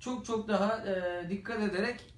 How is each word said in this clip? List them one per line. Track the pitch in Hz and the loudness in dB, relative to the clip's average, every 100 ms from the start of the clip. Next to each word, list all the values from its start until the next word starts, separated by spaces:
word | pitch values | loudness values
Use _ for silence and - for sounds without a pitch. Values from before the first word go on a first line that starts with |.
çok | 247 247 | -6 -4
çok | 208 226 208 | 0 -2 2
daha, | 202 202 220 196 | 4 4 2 0
e, | 185 180 175 175 | 0 0 -2 -2
dikkat | 196 - 220 | -4 -2 0
ederek, | 208 180 226 247 - | 0 2 0 -2 -10